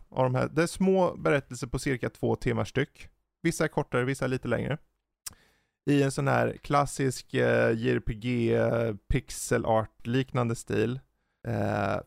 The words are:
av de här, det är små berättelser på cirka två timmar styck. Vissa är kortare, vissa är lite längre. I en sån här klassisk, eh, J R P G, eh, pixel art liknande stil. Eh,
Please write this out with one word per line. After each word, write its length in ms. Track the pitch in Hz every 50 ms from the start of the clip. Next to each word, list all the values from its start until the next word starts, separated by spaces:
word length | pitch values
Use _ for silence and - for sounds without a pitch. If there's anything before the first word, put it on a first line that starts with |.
| - -
av 140 | - - 131
de 120 | 127 127
här, 140 | 127 127 - -
det 100 | 143 170
är 40 | 170
små 480 | - - 185 190 190 190 180 175 - -
berättelser 500 | 151 160 156 139 - - 127 120 - 120
på 120 | - 131
cirka 300 | - 147 135 120 - 120
två 260 | - - - 117 113
timmar 280 | - - 123 113 113 110
styck. 420 | - - 123 139 - _ - - - _ _ _ _ _ _ -
Vissa 200 | 170 160 - 165
är 40 | 151
kortare, 360 | - - 143 - - 123 123
vissa 200 | 127 135 - 135
är 40 | 131
lite 180 | 131 131 - 127
längre. 300 | 117 117 120 127 135 160 - _ _ _ _ _ _ _ - - - - _ _ _ _ _ _ _ _ _ -
I 140 | 143 143 139
en 80 | 135
sån 160 | 135 - 143 135
här 300 | 127 120 117 117 104 -
klassisk, 720 | - - 147 143 143 135 - - 139 131 123 - - - -
eh, 380 | 131 123 120 117 117 117 117
J 200 | 117 113 113 127
R 100 | 123 120 -
P 80 | - 120
G, 400 | 107 101 123 123 120 117 113 113
eh, 400 | 117 113 117 117 117 117 113 107 98 - -
pixel 560 | - 131 - - - - - - 123 - 113
art 420 | - 113 110 110 - _ - - 117
liknande 480 | 120 131 131 - - 131 120 117 117
stil. 440 | - - - 117 107 110 117 127 135 - _ _ _ _ _ _ _ - 120
Eh, 480 | 113 110 104 104 104 104 101 98 101 - -